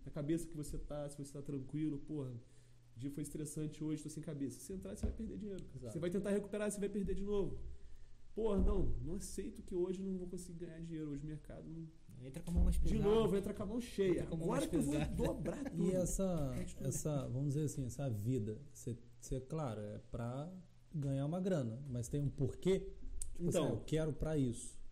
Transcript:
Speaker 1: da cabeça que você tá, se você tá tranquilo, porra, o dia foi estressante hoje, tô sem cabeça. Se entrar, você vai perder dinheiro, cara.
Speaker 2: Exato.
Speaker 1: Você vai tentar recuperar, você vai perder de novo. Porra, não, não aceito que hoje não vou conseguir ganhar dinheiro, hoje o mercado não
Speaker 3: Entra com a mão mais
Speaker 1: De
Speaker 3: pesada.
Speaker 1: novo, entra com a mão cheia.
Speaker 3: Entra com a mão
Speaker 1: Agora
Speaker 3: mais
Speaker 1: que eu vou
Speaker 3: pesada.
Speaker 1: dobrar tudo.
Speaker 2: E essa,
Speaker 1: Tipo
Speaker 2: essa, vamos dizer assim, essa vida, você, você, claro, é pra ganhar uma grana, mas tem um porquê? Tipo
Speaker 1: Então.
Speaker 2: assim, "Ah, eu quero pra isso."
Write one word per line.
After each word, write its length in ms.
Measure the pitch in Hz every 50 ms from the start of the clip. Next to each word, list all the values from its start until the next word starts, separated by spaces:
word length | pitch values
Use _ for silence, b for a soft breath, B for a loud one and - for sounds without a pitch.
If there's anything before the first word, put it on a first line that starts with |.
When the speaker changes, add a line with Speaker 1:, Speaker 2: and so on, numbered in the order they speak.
| -
Speaker 1:
da 80 | 135
cabeça 340 | - 160 147 139 165 165 165
que 120 | - - 151
você 200 | 147 - - 123
tá, 300 | - - 143 147 147 139
se 80 | - -
você 140 | 139 -
tá 100 | - 147
tranquilo, 580 | 123 - 143 139 127 117 - 151 156 156 147 139
porra, 320 | - - 156 151 139 127 123 117 - b b b b b b b b - -
o 40 | 110
dia 100 | 120 143
foi 120 | 139 - 151
estressante 600 | - - - 151 147 - 156 151 151 - - 160
hoje, 180 | 156 156 151 -
tô 60 | 147
sem 120 | - -
cabeça. 380 | 147 - 139 139 139 123 117 -
Se 140 | - - 196
entrar, 220 | 185 190 190 202
você 100 | 208 -
vai 100 | - -
perder 220 | - 226 214 - 190
dinheiro, 260 | 202 208 196 175 -
cara. 120 | - - 127
Speaker 2:
Exato. 160 | 127 117 104
Speaker 1:
Você 60 | 165
vai 100 | 160 175
tentar 200 | 175 202 185 208
recuperar, 380 | 196 202 202 - - 208 214 208
você 80 | 202 196
vai 100 | 196 202
perder 240 | 202 214 196 185 190
de 80 | 196 196
novo. 340 | 202 208 202 208 - - - - - b b b b b b b b b b - - -
Porra, 220 | - 220 220 202 190
não, 340 | 185 185 185 190 160 - - 120 123
não 120 | 147 175
aceito 460 | 196 - - - - 190 - - - 185
que 120 | - 202
hoje 260 | 175 175 185 185 185
não 160 | 190 190 190 185
vou 100 | 180 175
conseguir 380 | - 175 175 - 170 165 175
ganhar 140 | 170 160 160
dinheiro, 300 | 165 165 165 156 156 151
hoje 120 | 143 139 139
o 40 | 156
mercado 420 | 156 147 - - 113 - - 156
não 180 | - 110 165 160 - - - - - 117 123
Speaker 3:
Entra 200 | 135 143 165 170
com 80 | 170
a 20 | 170
mão 100 | 175 180
mais 100 | 180 175
Speaker 1:
De 60 | - -
Speaker 3:
pesada. 200 | 151 - 220 196
Speaker 1:
novo, 320 | 202 214 226 220 190 180
entra 160 | 196 190 202
com 120 | - - 208
a 20 |
mão 160 | 190 220 254
cheia. 300 | 233 - - - 190 190
Speaker 3:
Entra 140 | 170 147 - -
com 80 | 165
a 20 | 160
mão 80 | 165 175 233
Speaker 1:
Agora 60 | 269
Speaker 3:
mais 100 | 311 -
Speaker 1:
que 60 | 180
eu 60 | - -
vou 100 | 143 147
Speaker 3:
pesada. 220 | - - - -
Speaker 1:
dobrar 480 | - - - - - - - - 294 277 277
tudo. 120 | - 160 -
Speaker 2:
E 80 | 190
essa, 640 | 185 185 180 - - - 196 185 180 160 143 131 - - - -
Speaker 1:
Tipo 160 | - - 135
Speaker 2:
essa, 440 | 135 - - - 156 151 139 127 127
vamos 240 | 120 127 143 147 135
dizer 100 | 147 156
assim, 180 | 143 - - 135
essa 220 | 117 110 - 143 139
vida, 520 | 113 101 101 120 131 127 107 107 107 - - -
você, 240 | - - - - 117 - - - - -
você, 200 | - - 139 131
claro, 420 | 131 - 151 160 156 127 107 107
é 160 | 104 104 107 110 - -
pra 420 | - 113 120 120 123 135 147 170 185 185 175 - - - - - -
ganhar 320 | 160 139 139 135 135 139
uma 140 | 147 160 185
grana, 400 | 180 196 185 156 127 113 110 123 143 143
mas 180 | 123 123 113 -
tem 140 | - 147
um 80 | 143 139
porquê? 520 | - - 143 123 - - - 175 190 196 190 - - - - - - - - -
Tipo 140 | - - 170 175
Speaker 1:
Então. 160 | - 180 151
Speaker 2:
assim, 100 | 127 117
"Ah, 20 |
eu 80 | 113 - -
quero 260 | 151 156 160 156 131
pra 240 | - - 151 160 151
isso." 420 | 135 127 113 - - - - - - -